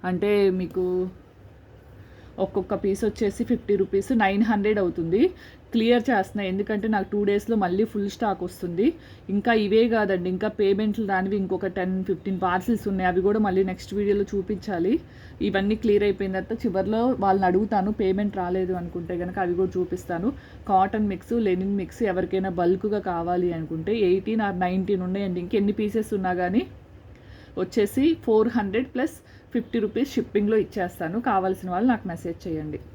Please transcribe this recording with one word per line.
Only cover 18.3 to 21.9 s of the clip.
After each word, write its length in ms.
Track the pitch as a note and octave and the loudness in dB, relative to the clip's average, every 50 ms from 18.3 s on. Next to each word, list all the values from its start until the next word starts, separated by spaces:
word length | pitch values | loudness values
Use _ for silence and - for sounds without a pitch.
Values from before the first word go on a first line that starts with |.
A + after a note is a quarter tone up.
| G3 F#3+ | -2 -4
రాలేదు 320 | F3+ F3 F3+ F#3+ F#3 F3+ F#3 F3+ | -4 -2 -2 -2 0 -2 -2 -4
అనుకుంటే 360 | F3 E3+ - F3 E3+ D#3+ F3+ E3+ | -4 -8 -8 -10 -8 -6 -6 -6
కనుక 160 | F3 F3+ F3+ G3+ F#3 | -6 -6 -4 -2 -2
అవి 120 | F3 F3 F3 | 0 0 0
కూడా 120 | F#3+ F3+ - | 0 0 0
చూపిస్తాను. 540 | F3+ F3+ F3 - F#3 - - F3+ E3+ F3+ A#3+ - - - - - - - - | -2 -2 -2 -4 -8 -6 -6 -4 -2 -2 -2 -2 -4 -14 -18 -20 -14 -2 2
కాటన్ 400 | G3+ F#3 F#3+ G3 - G#3+ G#3+ G3+ | 4 4 4 4 2 0 0 0
మిక్స్, 220 | F#3+ F3 - - A3+ A#3+ A3 G3 | -2 -4 -4 -2 0 2 2 2
లెనిన్ 280 | F#3 F3+ F#3+ G3 G3+ G3+ | 2 2 0 -2 -2 -2
మిక్స్ 200 | F#3 E3 | -4 -6